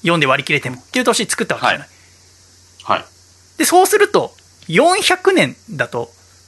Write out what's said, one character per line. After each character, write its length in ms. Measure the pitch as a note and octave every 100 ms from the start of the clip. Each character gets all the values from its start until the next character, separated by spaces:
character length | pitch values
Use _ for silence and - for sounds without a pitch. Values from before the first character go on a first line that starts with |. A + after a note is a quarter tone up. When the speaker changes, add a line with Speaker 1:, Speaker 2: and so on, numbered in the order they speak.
Speaker 1:
四 180 | E3 E3+
で 60 | C#3
割 160 | C3+
り 40 | C#3
切 60 |
れ 80 | D3
て 100 | -
も 60 | B2+
っ 80 |
て 140 | - B3+
い 40 |
う 20 |
年 200 | B3 A3
作 200 | G#3+ -
っ 20 | A3+
た 80 | D3+
わ 40 |
け 40 | B2
じ 80 |
ゃ 40 | F2+
な 60 | -
い。 20 | _ _ _ _ _ _ _ _ _
Speaker 2:
は 120 | - F#2+
い。 20 |
は 60 |
い。 20 | - _ _ _ _ -
Speaker 1:
で、 80 |
そ 180 | - F4
う 40 | F#4
す 120 | G4+
る 140 | G4+
と、 220 | F#3 B2 _ _ _ -
四 340 | E3 D#4+ F#4+
百 300 | - F4+ F#4
年 240 | F#4 C#3+ - -
だ 180 | D#3+ A#2+
と、 220 | B2 A#2+ - _ _